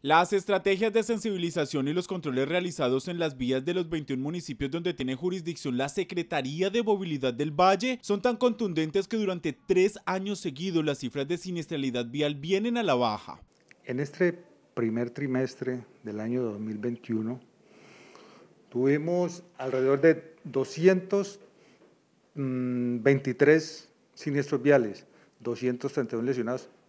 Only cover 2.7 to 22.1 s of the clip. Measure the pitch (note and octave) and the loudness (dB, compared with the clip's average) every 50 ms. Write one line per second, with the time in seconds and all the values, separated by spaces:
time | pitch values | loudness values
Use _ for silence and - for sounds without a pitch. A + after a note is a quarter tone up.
2.7 | D3+ - C#3+ B2 B2+ C3+ - F3+ F3 E3+ E3 D#3+ C#3 C3 B2+ B2 C3 C3 C3 E3 | -2 0 0 2 2 0 -2 -4 -4 -2 -2 -4 -2 -2 -2 0 0 0 0 -2
3.7 | F3 F#3 F3 D#3+ E3 D#3 D3 - C#3 B2+ C3+ D3 E3+ F3+ - - C3+ - C#3+ C3+ | -2 -2 -2 -2 -4 -6 -4 -4 -4 -4 -2 -4 -6 -6 -8 -8 -6 -6 -4 -4
4.7 | C#3 E3+ E3+ F3+ D#3+ - D3+ B2+ C3 B2 E3+ F3+ F#3 F#3+ D#3+ E3+ D#3+ - - D3 | -4 -4 -4 -4 -4 -2 -4 -4 -4 -2 -2 -4 -4 -4 -6 -8 -8 -6 -4 -2
5.7 | B2 B2 C3+ C#3+ - G3+ F3+ - F#3+ F3 E3 - E3+ D3 C3 C3 C#3+ E3 F#3 G3 | 0 0 -2 -2 -2 -4 -4 -2 -4 -6 -4 -2 -4 -4 -2 -4 -2 0 -2 0
6.7 | F#3+ A#3+ A3+ G#3+ G#3 G3 F#3+ E3+ D#3 C#3 B2+ C3 A#2+ A#2 D3 D#3 D3 D3+ F3+ F#3+ | 0 0 2 2 0 0 0 -4 -4 0 0 -2 0 0 -4 -2 2 4 6 6
7.7 | G3 F#3 A3+ B3+ C4 A#3+ - - G#3 G3+ - B3 A#3+ - B3+ B3 A3+ - A#3 G3 | 6 4 2 -2 -4 -4 -2 -2 -2 0 2 0 0 4 2 2 2 2 -2 0
8.7 | E3 D#3 D#3+ D#3 D3 G3 F#3+ - A3+ A3 G#3 F#3+ F#3 E3+ - D#3+ C3+ _ _ - | 0 0 0 2 0 -2 -2 0 -2 0 0 0 -2 -2 -4 -4 -6 _ _ 2
9.7 | F#3 F#3 F#3 G#3 - - _ - F#3 F#3+ F#3+ G3+ G3+ F3+ - F3 C3+ C3+ F3 F#3+ | 4 6 6 4 2 -2 _ -4 -2 -2 -2 -4 -6 -4 -6 -8 -6 -4 -4 0
10.7 | F3 E3 D#3 D3+ C#3+ - - A#2+ - D3 C#3 C#3 F3 E3+ - F#3 F3 E3+ D3+ - | 0 2 2 2 -2 -2 -4 -6 -4 -4 -2 -2 -4 -4 -4 -6 -6 -6 -6 -4
11.7 | E3 C#3+ C#3 C3 A#2+ A#2+ A#2+ A#2 B2 D3 D3 D3 D3 C#3 C#3+ E3 F#3+ G3 G#3+ A#3+ | -4 -2 -2 -2 -2 -2 -4 -2 -2 0 0 0 0 -4 -2 0 0 0 2 0
12.7 | A#3 A#3+ A3 F3 C3+ B2 B2 A2+ G#2+ G#2 - - - - - _ _ _ _ _ | 0 0 2 2 4 4 4 2 0 -2 -8 -14 -18 -18 -20 _ _ _ _ _
13.7 | - _ _ - B2 B2+ D3 C#3+ - - F#3 F3 E3 - - - - _ _ _ | -20 _ _ -6 -4 -4 -4 -6 -2 0 0 0 0 -2 -16 -20 -20 _ _ _
14.7 | _ - A#2 A2+ A2 A#2 A#2+ A#2+ - - C#3+ C3+ B2+ B2+ C3 B2+ - - B2+ B2+ | _ -2 0 0 0 0 -2 -4 -4 -6 -4 -2 0 0 0 -2 -4 -6 -6 -6
15.7 | C3 B2 A2+ - - _ - A2 G#2 G#2+ A2 A2+ A#2+ B2+ B2 A2+ G#2 G2+ A2 A2 | -6 -6 -8 -14 -20 _ -10 -8 -8 -6 -4 -2 -2 -2 -2 -2 -4 -6 -6 -8
16.7 | G#2+ G#2 G#2+ B2 A#2+ A#2 - - A2+ A2 A2 A2+ B2 B2+ - _ _ _ _ _ | -6 -4 -4 -6 -6 -6 -6 -4 -2 -2 -2 -4 -6 -8 -12 _ _ _ _ _
17.7 | - - - - - - - - - - - - - - - - - _ _ _ | -20 -20 -20 -20 -20 -20 -20 -20 -20 -20 -20 -20 -20 -20 -20 -20 -20 _ _ _
18.7 | - B2 B2+ C#3 C#3+ D3+ D3+ E3 F3 F3+ F3+ E3+ F3 - - - _ - C3 C3 | -2 0 2 4 2 2 2 0 0 0 0 -2 -4 -10 -18 -20 _ -8 -4 -2
19.7 | C3 C3 C3 C3 C#3 C#3 D3+ E3 D#3+ D#3+ - - - - - D3+ - C3+ C3 - | 0 2 4 4 4 6 6 6 6 6 -2 -18 -20 -18 -16 -4 -2 -2 -2 -2
20.7 | - D#3 E3 F#3 F#3+ F#3 F3 F3+ G3+ G3+ G3 G3 - - - - _ _ _ - | -4 4 4 6 6 4 0 -2 -2 -2 -2 -4 -10 -16 -20 -20 _ _ _ -20
21.7 | - _ - - _ _ _ _ | -20 _ -20 -20 _ _ _ _